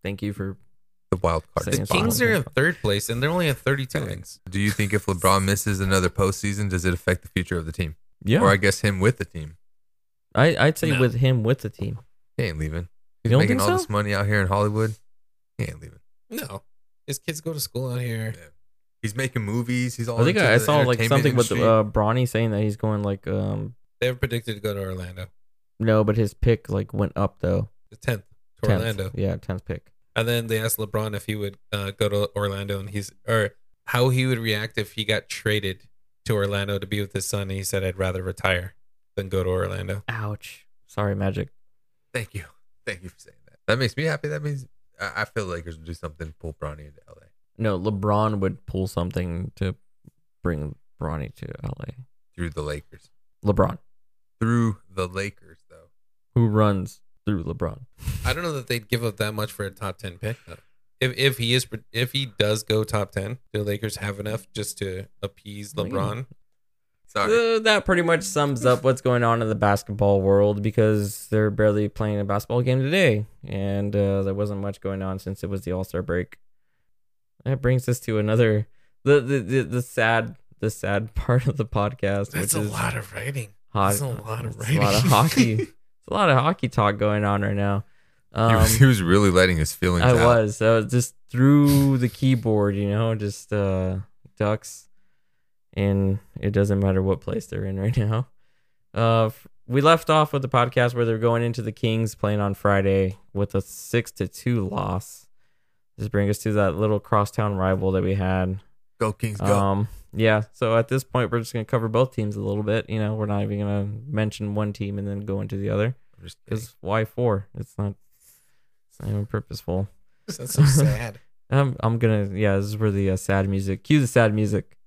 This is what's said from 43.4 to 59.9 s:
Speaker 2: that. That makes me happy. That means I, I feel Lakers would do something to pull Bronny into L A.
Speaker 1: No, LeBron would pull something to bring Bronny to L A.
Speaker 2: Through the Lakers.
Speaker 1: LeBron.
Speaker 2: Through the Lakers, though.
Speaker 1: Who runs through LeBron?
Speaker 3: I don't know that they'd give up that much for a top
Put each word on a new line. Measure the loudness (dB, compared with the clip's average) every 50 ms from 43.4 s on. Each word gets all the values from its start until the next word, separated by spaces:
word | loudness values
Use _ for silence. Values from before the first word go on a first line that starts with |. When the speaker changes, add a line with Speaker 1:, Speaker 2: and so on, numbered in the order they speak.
| _ _
Speaker 2:
that. | _ _ _ -2
That | 0 0
makes | 0 -2 -2 -2
me | -2
happy. | -2 -4 -4 -6 -6
That | -8 -6 -6
means | -6 -6 -6 -10 -14 -20 -20 _ _ _ _
I, | -10 -8 -4 -6 -6
I |
feel | -4 _ -6 -6
Lakers | -4 -6 -8 -8 -10 -14 -14
would | -12 -12
do | -12
something | -10 -10 -14 -12 -10 -12 -14
to | -12
pull | _ -12 -12 -12
Bronny | _ -10 -10 -10 -12 -16 -20
into | -20 -20 _ _
L | -20 -20
A. | _ _ _ _ _ _ _ -4
Speaker 1:
No, | -2 -2 -2 0
LeBron | -2 -2 -2 -2 0 0 2 2 2 0 0 0
would | -2 -2 -4 -6 -12 -8
pull | -4 -4 -4 -2
something | -2 -4 -4 -2 -4 -4 -4 -4 -6 -6 -8 -8 -8
to | -6 -6 -6 -6 _ _ _ _ _ _ -20 _ _ _ _ _ _ _
bring | -4 -2 -2 -4 -8 -10 _ -18 -20 -14 _
Bronny | -8 -6 -6 -6 -8 -10 -12
to | -14 -14 -14 -12 -10 -10
L | -10 -10 -10 -12 -14
A. | -14 -16 -18 _ _ _ _ _ _
Speaker 2:
Through | -10 -10 -8
the | -8 -8
Lakers. | -8 -8 -8 -10 -12 -16 -20 -20 _ _ _ _ _ _ _ _ 0
Speaker 1:
LeBron. | 0 0 0 0 -4 -6 -10 -16 -20 -20 -20 -20 _ _ _ _ _ _ _
Speaker 2:
Through | -2 0 2 2 0 0 -2 -6 -12 -16
the | -8 -8 -8 -6
Lakers, | -6 -8 -8 -8 -10 -14 -20 -20 -20 _ _ _
though. | -20 -20 -20 _ _ _ _ _ _ _ _ _ _
Speaker 1:
Who | 2 2 4
runs | 4 4 4 4 2 0 -4 -8 -12 _ -20 -20 -20 _ _
through | -2 -2 -2 -2
LeBron? | -6 -6 -4 -6 -6 -6 -8 -18 -20 -20 -10 -8 -6 -6 -4 -2
Speaker 3:
I | -2 -2
don't | -2 -4
know | -6 -6
that | -8 -6 -6
they'd | -6 -6 -4 -4
give | -4 -2 -2
up | -4 -2 -2
that | -4 -4 -2
much | -4 -6 -6
for | -6 -8 -8
a | -8
top | -8 -8 -8 -8